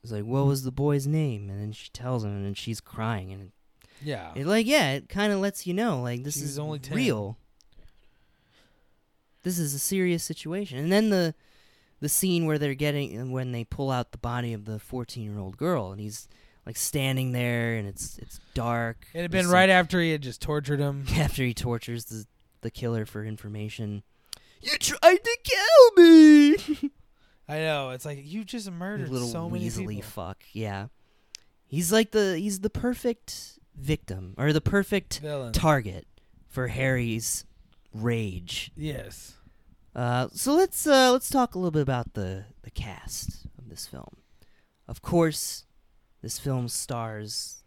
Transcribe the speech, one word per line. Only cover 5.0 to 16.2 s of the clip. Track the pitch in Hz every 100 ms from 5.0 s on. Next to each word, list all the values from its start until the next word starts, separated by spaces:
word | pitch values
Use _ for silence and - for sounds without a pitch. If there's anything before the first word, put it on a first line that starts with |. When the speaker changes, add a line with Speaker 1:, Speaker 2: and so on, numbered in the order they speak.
| -
Speaker 1:
kinda | 190 208 196
lets | 196 - 180
you |
know, | 185 233 139
like, | 123 120
this | 139 143
Speaker 2:
She's |
Speaker 1:
is | 143 139
Speaker 2:
only | 151 151
ten. | 131 -
Speaker 1:
real. | 254 110 101 117 _ _ _ - - _ _ _ _ _ _ _ _ _ _ _ _ _ _ _
This | 180 175
is | 151
a | 143
serious | - 196 180 170
situation. | - 160 151 180 202 131
And | 156
then | 202 220
the, | 190 165 - _ _ _ _ _ _
the | 147
scene | - 185 175 160
where | 151
they're | 147
getting, | 135 147 143 139 110 131
when | 127 127
they | 120
pull | 117 - 135
out | 127 120
the | 117
body | 120 123 120
of | 113 104
the | 107
fourteen-year-old | - 127 120 123 107 104 95 -
girl, | 160 165 92
and | 98
he's, | 107 104